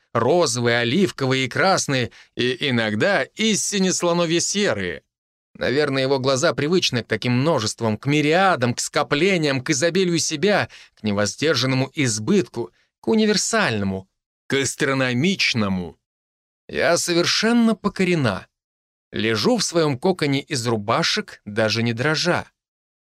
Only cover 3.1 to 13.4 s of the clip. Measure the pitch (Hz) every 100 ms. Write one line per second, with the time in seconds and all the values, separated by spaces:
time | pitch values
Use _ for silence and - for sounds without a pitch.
3.1 | 175 127 - 220 190 - 202 185 160 175
4.1 | 170 165 170 - 202 190 101 90 71 -
5.1 | _ _ _ _ - 107 135 143 135 131
6.1 | 135 131 131 165 131 143 180 - 120 -
7.1 | 110 123 123 147 143 107 - 113 104 135
8.1 | 147 147 170 190 156 123 - - 156 139
9.1 | 147 190 180 151 135 135 143 170 180 180
10.1 | 165 - 151 196 180 117 - - _ 107
11.1 | 101 104 - 151 131 131 131 135 156 127
12.1 | 107 107 196 - - 117 _ _ _ -
13.1 | 220 214 214